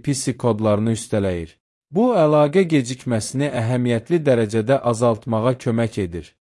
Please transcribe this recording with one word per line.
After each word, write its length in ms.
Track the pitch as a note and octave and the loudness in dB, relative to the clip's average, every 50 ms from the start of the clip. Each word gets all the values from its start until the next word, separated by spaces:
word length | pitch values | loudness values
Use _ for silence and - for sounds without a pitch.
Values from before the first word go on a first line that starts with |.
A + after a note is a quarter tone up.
P 120 | - D3 C#3 | -2 -4 -4
C 240 | B2+ - C#3 A#2+ - | -4 -4 -4 -4 -2
kodlarını 560 | - A#2+ A2 G#2 A2 G#2+ G#2 G#2 A2 A#2 A2+ | -2 -2 0 0 0 0 2 2 0 0 -2
üstələyir. 640 | G#2+ - - - G#2+ G2 F#2+ F2+ F2 E2 D#2+ - _ _ _ _ _ _ _ | -4 -4 -4 -2 -2 -2 -2 -2 -4 -6 -10 -14 _ _ _ _ _ _ _
Bu 220 | C#3+ F#3 A#3 B3+ A#3 | -2 0 0 2 2
əlaqə 540 | F#3 D#3 D3+ D3+ D3+ D3 D3 D3 G3 F#3+ D#3+ | 2 2 4 4 4 2 4 2 2 2 2
gecikməsini 800 | D#3+ C#3+ B2 A#2+ B2+ B2 - B2+ A#2+ A2 G#2 - - C3 C#3+ D3 | 2 0 0 0 -6 -8 -4 -4 -2 -2 -2 -4 -4 -4 -4 -2
əhəmiyyətli 720 | C3 B2+ A2+ A2+ B2+ B2 B2 B2 A#2 A2+ G#2+ - E3+ E3+ D3+ C#3+ | -2 -2 -2 -2 0 0 0 0 0 -2 0 0 -2 0 2 2
dərəcədə 500 | B2+ A#2 A2+ G#2 A2 A2+ G#2+ A2+ C#3 C3+ - A#2+ | 2 2 2 0 0 -2 0 2 0 0 0 0
azaltmağa 640 | A#2 A2 B2 A#2+ A2+ G#2 - A2+ A2+ A2 A2 B2+ B2+ B2 | 0 2 2 0 0 0 -2 -4 -2 0 0 0 -2 -2
kömək 400 | - B2+ A2+ A#2 A#2 A2 - - G2 | -2 -2 -2 0 -2 -2 -2 -4 -6
edir. 240 | F2 E2+ E2+ D#2 - _ _ _ _ | -4 -6 -10 -12 -14 _ _ _ _